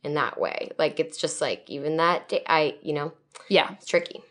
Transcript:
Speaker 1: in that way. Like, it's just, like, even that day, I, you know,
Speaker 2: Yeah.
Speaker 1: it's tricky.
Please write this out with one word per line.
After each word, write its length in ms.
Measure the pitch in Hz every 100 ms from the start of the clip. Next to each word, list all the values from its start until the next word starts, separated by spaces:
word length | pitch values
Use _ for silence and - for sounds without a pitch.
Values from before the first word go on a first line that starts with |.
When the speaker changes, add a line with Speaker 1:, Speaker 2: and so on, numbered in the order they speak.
Speaker 1:
in 100 | 143 147
that 220 | 123 -
way. 320 | - - - -
Like, 220 | 151 151
it's 180 | 160 -
just, 220 | 156 -
like, 260 | 143 98 -
even 280 | 139 143 160
that 300 | 170 170 -
day, 160 | 196 -
I, 320 | 160 151 -
you 100 | -
know, 200 | 147 151 - _ - -
Speaker 2:
Yeah. 240 | 185 -
Speaker 1:
it's 160 | 190 -
tricky. 340 | 175 - - -